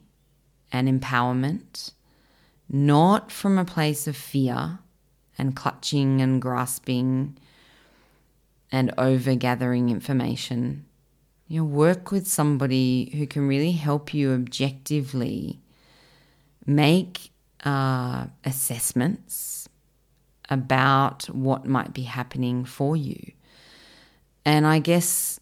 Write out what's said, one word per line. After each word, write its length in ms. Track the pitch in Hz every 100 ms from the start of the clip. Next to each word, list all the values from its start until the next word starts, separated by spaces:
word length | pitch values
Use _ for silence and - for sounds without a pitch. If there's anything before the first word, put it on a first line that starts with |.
| _ _ _ _ _ _ _
and 180 | 127 131
empowerment, 1040 | 131 131 127 123 127 135 190 - - - - _ _ _ _ _ _ -
not 640 | 139 143 147 175 208 -
from 260 | - 196 190
a 60 |
place 420 | 180 - 151 147 -
of 100 | 139
fear 640 | - 139 131 123 151 185 _ _ _ _ _ -
and 200 | 135 135
clutching 640 | - - - 147 135 135
and 200 | 131 131
grasping 960 | 127 123 123 - - 127 131 131 143 143 _ _ _ _ _ _ _ _ _ _ _ _ _
and 240 | 131 131 -
overgathering 920 | 131 131 127 127 123 123 127 123 123
information. 960 | 113 - 135 123 127 - 120 123 139 147 _ _ _ _ _ -
You 120 | 160
know, 60 | 156
work 440 | 143 160 180 180
with 160 | 196 190
somebody 840 | - 147 139 135 131 127 127 120 147
who 100 | 143
can 200 | 143 139
really 260 | 139 160
help 400 | 175 151 147 147
you 180 | 151 139
objectively 1300 | 127 123 - 135 135 - 151 135 135 120 107 - - _ _ _ _ _ _ _ _ _ _
make, 680 | - 143 151 180 180 - - _ _ -
uh, 640 | 143 139 135 131 123 127 127 -
assessments 1200 | - 135 - 120 - 127 135 214 - - - - - _ _ _ _ _ _ _ -
about 760 | 135 131 131 131 135 135 -
what 420 | - - 131 131 135
might 260 | 131 -
be 100 | -
happening 640 | 120 120 123 135 123 123
for 320 | 123 - 139 160
you. 360 | 135 - - - _ - - - - - - _ _ _
And 220 | 147 151 151
I 120 | 156
guess 640 | 151 170 170 - - -